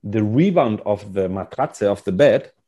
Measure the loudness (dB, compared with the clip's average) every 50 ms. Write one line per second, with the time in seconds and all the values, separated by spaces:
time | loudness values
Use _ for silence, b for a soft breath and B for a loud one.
0 | -10 -2 -2 -2 0 2 2 2 2 4 4 2 2 2 -2 -4 -2 -4 -4 -4
1 | -4 -8 -4 -4 -2 -2 -4 -6 -8 -10 -6 -6 -6 -6 -4 -2 0 0 0 -2
2 | -4 -4 2 4 4 4 4 2 -2 -6 _ _ _